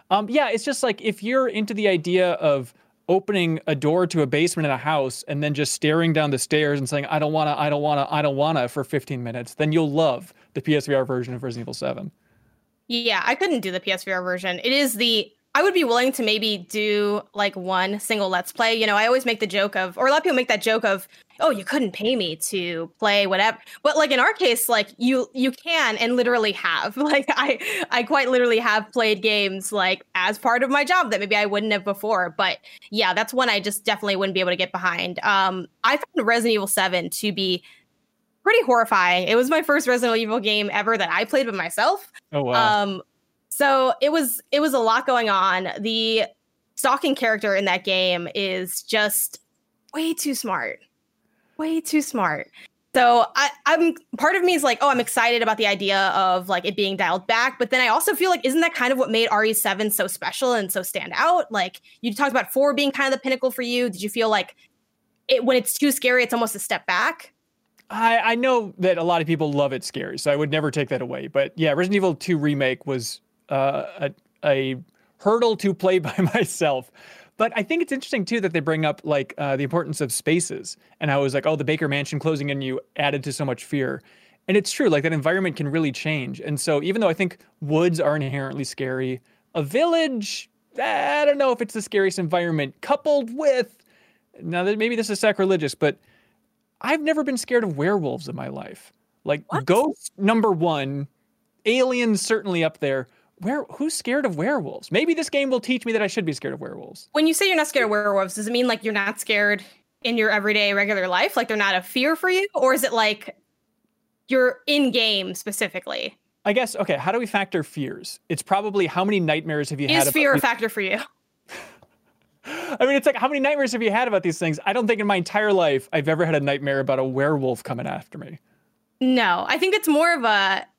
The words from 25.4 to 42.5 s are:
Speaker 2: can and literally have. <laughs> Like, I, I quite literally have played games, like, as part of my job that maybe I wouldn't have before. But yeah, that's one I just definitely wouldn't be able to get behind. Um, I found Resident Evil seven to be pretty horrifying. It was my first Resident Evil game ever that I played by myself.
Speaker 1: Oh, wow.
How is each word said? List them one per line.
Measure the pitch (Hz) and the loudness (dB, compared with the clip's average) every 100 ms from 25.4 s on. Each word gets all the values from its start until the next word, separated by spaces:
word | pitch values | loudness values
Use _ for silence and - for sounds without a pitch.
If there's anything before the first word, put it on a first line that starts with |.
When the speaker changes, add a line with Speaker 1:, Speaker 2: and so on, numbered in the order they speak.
| 262 | -2
Speaker 2:
can | 254 339 330 254 214 | -2 -2 0 0 0
and | 226 247 | 0 2
literally | 240 240 214 | 2 2 0
have. | 185 180 160 202 247 | 0 -2 0 0 0
<laughs> | |
Like, | 294 277 269 | 2 2 2
I, | 254 285 240 440 403 320 | 0 0 -2 -4 -4 -2
I | 240 | -2
quite | 240 285 254 | 2 2 4
literally | 254 240 220 | 4 4 4
have | 240 214 214 | 4 2 0
played | 247 220 208 | 0 2 2
games, | 214 208 196 190 185 | 2 2 0 -2 -4
like, | 208 185 196 - 185 | 0 0 -2 -4 -2
as | 185 208 | -2 0
part | 240 240 | 0 2
of | 254 | 2
my | 285 | 2
job | 285 359 262 | 2 2 2
that | 202 | -2
maybe | 202 208 | 0 0
I | 208 | 2
wouldn't | 208 214 | 0 0
have | 208 | -2
before. | 196 196 214 196 175 160 | -2 -4 -2 -2 -2 -2
But | 190 - - - - | -2 -2 -10 -20 -6
yeah, | 208 185 | 0 0
that's | 202 220 | 0 -2
one | 254 247 | 0 0
I | 202 | 0
just | 202 - | -2 -4
definitely | - 208 202 190 | -2 -2 -2 -2
wouldn't | 196 | 0
be | 185 | 0
able | 180 | 0
to | 180 | 0
get | 180 | -2
behind. | 185 180 170 180 175 | -2 -2 -2 -4 -2
Um, | 208 196 190 185 - _ | 0 2 2 -2 -8 _
I | 226 285 | 0 0
found | - 339 220 | -2 -2 2
Resident | 233 226 | 2 2
Evil | 214 196 | 0 0
seven | - 185 180 170 | 0 0 0 -4
to | - 214 | -4 -4
be | 185 190 175 - - _ _ _ _ _ _ | -2 -2 -2 -6 -20 _ _ _ _ _ _
pretty | 403 466 | 2 4
horrifying. | 262 233 226 202 180 180 180 | 4 4 4 4 4 2 2
It | 233 | 2
was | 254 | 4
my | 320 | 2
first | 320 294 254 | 2 2 2
Resident | 247 240 226 | 2 2 0
Evil | 214 226 | 0 -2
game | 208 208 208 | 0 0 0
ever | 202 208 226 | -2 0 0
that | 170 | 0
I | 170 | 0
played | 214 269 233 | 0 0 0
by | |
myself. | 202 170 - 254 403 - - - | -2 -4 0 0 0 -6 -20 -6
Speaker 1:
Oh, | 147 | -4
wow. | 139 | 0